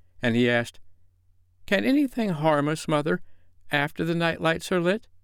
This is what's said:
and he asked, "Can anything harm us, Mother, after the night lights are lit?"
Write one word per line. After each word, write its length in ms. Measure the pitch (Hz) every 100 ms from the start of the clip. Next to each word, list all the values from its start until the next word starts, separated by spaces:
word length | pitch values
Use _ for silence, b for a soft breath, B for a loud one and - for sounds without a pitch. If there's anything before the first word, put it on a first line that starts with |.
| - -
and 140 | 120 117
he 140 | 120
asked, 300 | 120 117 - - - - _ _ _ _ _ -
"Can 180 | 202
anything 460 | 220 285 269 247 208
harm 400 | 151 160 147 147
us, 180 | 156 -
Mother, 340 | 151 151 180 - - - - -
after 340 | 147 147 - 165
the 100 | 170
night 240 | 170 165
lights 320 | 165 165 -
are 80 | 185
lit?" 280 | 170 214 - -